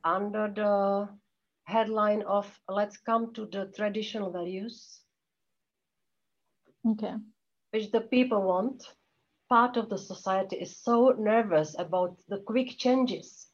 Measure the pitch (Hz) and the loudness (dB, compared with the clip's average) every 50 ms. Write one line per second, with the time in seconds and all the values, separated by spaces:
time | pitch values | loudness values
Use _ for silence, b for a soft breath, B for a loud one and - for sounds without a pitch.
0 | - 165 170 190 202 208 208 214 214 208 202 202 208 208 202 202 196 196 196 202 | 0 0 0 0 -2 -4 -4 -4 -4 -4 -4 -2 0 2 2 2 2 2 0 0
1 | 202 202 - - _ _ _ _ _ _ _ _ _ - 190 226 220 208 220 214 | -2 -6 -10 -20 _ _ _ _ _ _ _ _ _ -2 0 0 0 2 0 0
2 | 208 208 208 214 208 - 196 202 202 202 - _ _ - 190 202 208 208 208 - | 2 2 2 0 0 0 0 0 0 -2 -12 _ _ -6 -2 -2 -2 -2 -4 -12
3 | _ - 226 233 233 226 233 226 214 170 190 196 190 190 - - 214 208 196 220 | _ 0 0 0 0 -2 -8 -12 -12 -8 -8 -8 -8 -8 -6 -4 -4 -4 -2 -4
4 | 214 214 - 220 202 185 175 180 175 175 190 190 202 233 233 - - - - - | -6 -6 -6 -6 -6 -6 -4 -6 -6 -6 -6 -6 -8 -8 -12 -14 -20 -20 -20 -20
5 | _ _ _ _ _ _ _ _ _ _ _ _ _ _ _ _ _ _ _ _ | _ _ _ _ _ _ _ _ _ _ _ _ _ _ _ _ _ _ _ _
6 | _ _ _ _ _ _ _ _ _ _ _ _ _ _ _ _ _ 233 220 214 | _ _ _ _ _ _ _ _ _ _ _ _ _ _ _ _ _ -2 -2 -2
7 | 214 208 - 220 214 - _ _ _ _ _ _ _ _ - 220 214 208 - 226 | -4 -6 -8 -8 -10 -12 _ _ _ _ _ _ _ _ -6 -6 -4 0 -2 -2
8 | 226 - - 247 254 247 240 208 190 190 180 180 202 254 277 - - - - _ | 0 2 2 2 4 4 2 0 2 2 2 2 0 -2 -4 -8 -18 -20 -20 _
9 | _ _ _ _ _ _ _ _ _ _ 247 233 240 247 247 233 214 214 208 190 | _ _ _ _ _ _ _ _ _ _ 4 4 4 4 2 -2 -4 -4 -6 -8
10 | - - 185 - - 190 190 196 190 190 - - 180 - - - - - 233 233 | -8 -10 -14 -8 -4 -2 0 0 0 -2 -4 -8 -8 -10 -12 -8 0 2 4 6
11 | 240 262 247 254 214 208 220 233 226 208 170 156 156 151 - - 180 160 165 180 | 6 6 6 4 2 2 4 2 2 4 2 2 2 2 -4 -8 -6 -2 0 0
12 | 180 180 180 _ _ _ 202 196 - - 220 247 254 254 - - - 254 254 262 | 0 0 -4 _ _ _ -8 -8 -6 -2 0 0 0 0 -4 -2 2 4 4 4
13 | 254 - 190 - - - - - - _ | 4 2 0 -4 -8 -14 -20 -20 -20 _